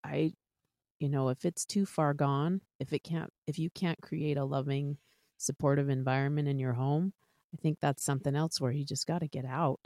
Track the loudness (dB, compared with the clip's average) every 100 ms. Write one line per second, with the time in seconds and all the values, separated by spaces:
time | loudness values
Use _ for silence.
0 | -2 0 0 -2 _ _ _ _ _ _
1 | 0 2 2 2 -2 -4 -2 0 0 2
2 | 2 4 2 2 2 0 _ _ -4 -4
3 | -2 -4 -6 _ -8 -4 -4 -2 -2 -2
4 | -6 -4 -2 0 0 0 0 -2 -2 -6
5 | _ _ _ _ -6 0 2 4 2 0
6 | 2 2 2 2 2 0 0 0 2 2
7 | 0 -4 _ _ _ -2 -2 2 0 0
8 | -2 0 0 0 0 0 0 0 -2 -4
9 | -2 -2 -2 -6 -6 0 0 0